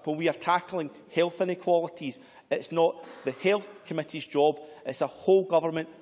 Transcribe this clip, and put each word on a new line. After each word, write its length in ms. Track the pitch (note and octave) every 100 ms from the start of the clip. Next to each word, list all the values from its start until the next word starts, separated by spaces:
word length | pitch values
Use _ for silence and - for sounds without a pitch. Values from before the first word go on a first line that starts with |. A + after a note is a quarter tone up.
when 140 | - D3+
we 120 | E3
are 40 |
tackling 560 | C#3+ - F3 F3 F#3 D3+ - -
health 280 | - E3+ E3+
inequalities, 800 | F#3 F3+ - E3+ E3 - C#3+ B2 - - _
it's 200 | - -
not 320 | E3 E3 - - - C3+
the 60 |
Health 360 | B2+ F#3 G#3 F#3+ - -
Committee's 400 | E3 D3+ D#3+ -
job, 340 | C#3+ D3 D3+ - - -
it's 160 | C3
a 60 | C#3
whole 360 | - - F#3+ F#3+
government 440 | E3+ D#3+ D#3+ D#3+ -